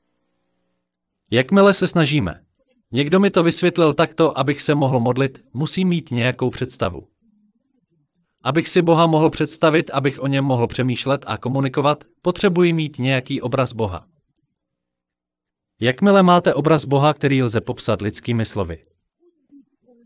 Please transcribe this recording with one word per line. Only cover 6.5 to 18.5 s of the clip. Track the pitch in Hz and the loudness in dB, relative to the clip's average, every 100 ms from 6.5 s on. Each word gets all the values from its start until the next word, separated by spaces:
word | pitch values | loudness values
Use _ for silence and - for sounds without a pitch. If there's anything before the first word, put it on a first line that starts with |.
| 120 127 - - 87 - _ _ _ _ _ _ _ _ _ _ _ _ _ | -4 -10 -6 -6 -6 -18 _ _ _ _ _ _ _ _ _ _ _ _ _
Abych | 123 151 160 | -4 -2 0
si | 185 | 0
Boha | 170 165 165 | 2 4 4
mohl | 156 160 | 2 0
představit, | - 151 - 160 156 - | 0 -6 0 2 2 0
abych | 135 139 135 | -2 -4 -4
o | 135 | -4
něm | 139 139 | -2 0
mohl | 127 117 | 0 -2
přemýšlet | - 127 120 135 139 - | -2 -4 -2 -4 -4 -4
a | 95 | -8
komunikovat, | 123 135 135 131 143 147 _ _ | -4 -2 -2 0 0 -2 _ _
potřebuji | - 175 202 175 175 | -6 0 0 2 2
mít | 165 151 151 | 2 -4 -4
nějaký | 127 131 127 139 | -2 -2 -2 -6
obraz | 127 131 127 | -4 -2 -2
Boha." | 113 107 87 _ _ _ _ _ _ _ _ _ _ _ _ _ _ _ _ _ - | -4 -6 -8 _ _ _ _ _ _ _ _ _ _ _ _ _ _ _ _ _ -4
Jakmile | 190 - 202 196 | -4 2 4 6
máte | 180 175 170 | 6 4 2
obraz | 135 151 160 135 | 0 2 2 2
Boha, | 139 147 | 2 2
který | 147 143 135 | 0 0 0
lze | 123 107 | 0 -2
popsat | - 95 - 104 | -4 -8 -4 -4
lidskými | 101 - - 117 | -4 -6 -4 -4
slovy, | 110 | -4